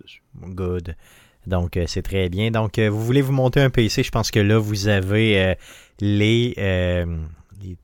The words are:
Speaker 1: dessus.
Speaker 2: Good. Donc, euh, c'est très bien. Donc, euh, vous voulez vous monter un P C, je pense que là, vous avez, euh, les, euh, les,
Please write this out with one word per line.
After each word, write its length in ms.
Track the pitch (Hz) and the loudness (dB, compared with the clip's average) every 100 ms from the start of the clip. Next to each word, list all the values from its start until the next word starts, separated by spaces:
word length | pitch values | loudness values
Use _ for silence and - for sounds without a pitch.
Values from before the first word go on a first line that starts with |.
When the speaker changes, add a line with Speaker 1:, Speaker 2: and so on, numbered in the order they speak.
Speaker 1:
dessus. 220 | - - _ - | -20 -20 _ -18
Speaker 2:
Good. 580 | 90 92 92 90 85 80 - - _ _ | -12 -8 -4 -4 -8 -12 -18 -20 _ _
Donc, 320 | - 90 87 92 | -4 -2 -2 -2
euh, 80 | 82 | -2
c'est 140 | 95 | -4
très 260 | - 98 92 | -4 -2 -2
bien. 240 | 92 113 | -2 -2
Donc, 260 | 113 110 - | 0 -2 0
euh, 100 | 107 | 0
vous 140 | 107 | 0
voulez 200 | 113 135 | 0 2
vous 100 | 135 | 2
monter 280 | 135 127 143 | 2 2 4
un 100 | 135 | 4
P 180 | 127 110 | 4 2
C, 160 | - | 0
je 80 | 123 | -2
pense 180 | 120 107 | -2 0
que 80 | 110 | 2
là, 200 | 101 110 | 4 2
vous 280 | 107 104 104 | 2 -2 0
avez, 560 | 101 92 104 110 101 | 0 2 2 2 4
euh, 120 | 95 85 - - - - | 2 0 -8 -20 -20 -4
les, 560 | 104 104 107 117 120 - | 0 2 4 2 0 -2
euh, 460 | 98 92 90 87 85 82 78 80 _ 101 | -2 0 0 0 -2 -6 -8 -14 _ -18
les, 160 | 95 90 | -16 -16